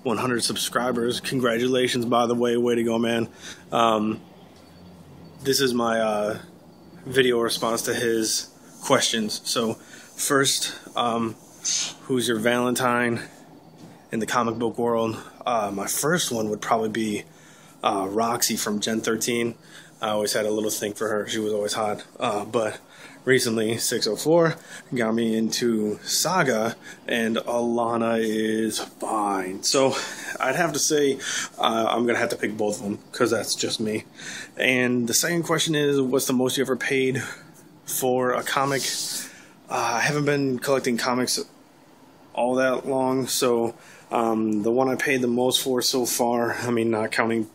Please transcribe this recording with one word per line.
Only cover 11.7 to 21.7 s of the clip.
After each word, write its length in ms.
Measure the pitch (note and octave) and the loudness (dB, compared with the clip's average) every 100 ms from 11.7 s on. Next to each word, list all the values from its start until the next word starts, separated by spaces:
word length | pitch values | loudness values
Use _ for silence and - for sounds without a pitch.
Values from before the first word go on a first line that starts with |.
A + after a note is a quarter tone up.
| - - - | -4 -4 -10
who's 220 | - C3 A#2 | -2 0 2
your 140 | A2+ | 2
Valentine 800 | A#2 B2 B2 B2 B2+ A#2+ A#2+ A#2 - - - - - - - - - | 2 2 0 0 2 2 0 -2 -6 -18 -20 -20 -20 -20 -20 -20 -8
in 100 | A#2 | -6
the 60 | G#2+ | -2
comic 300 | B2 A#2 A2+ | 0 0 0
book 220 | A#2+ G#2+ | -4 0
world? 400 | A#2 A#2 A2+ A2 - - - | 0 2 0 -4 -12 -8 -2
Uh, 260 | A#2+ G2+ | -2 -2
my 140 | G2 G2 | -4 -4
first 440 | - C#3+ E3+ - | -2 0 0 0
one 180 | A#2 G#2+ | -2 -2
would 120 | G#2+ | -4
probably 260 | - A#2+ A2 | 0 0 2
be, 360 | A2 A2 G2+ - - - - - - | -2 -2 -4 -8 -20 -20 -20 -20 -4
uh, 240 | B2+ G#2 F#2+ | -2 0 -2
Roxy 460 | G2+ A#2 A#2+ - A2 | 0 0 0 0 0
from 240 | - G#2 | -2 -2
Gen 220 | G#2+ A2+ | -2 -2
thirteen. 540 | A2 A2+ A#2+ A#2 A#2 A2+ - - - - | -2 -2 0 -2 -2 -6 -20 -20 -20 -8
I 100 | A2 | -2
always 200 | G#2+ G#2 | -2 0
had 140 | A#2+ G#2+ | 0 0
a 60 | |
little 180 | G#2+ G#2+ | 0 -2
thing 240 | - G#2+ | -2 -6
for 160 | G#2 A2 | -4 -2
her. 180 | G#2+ G2+ | -2 -2
She 120 | A2 | -2
was 120 | G#2+ | -2
always 220 | G#2+ G#2 | -2 -2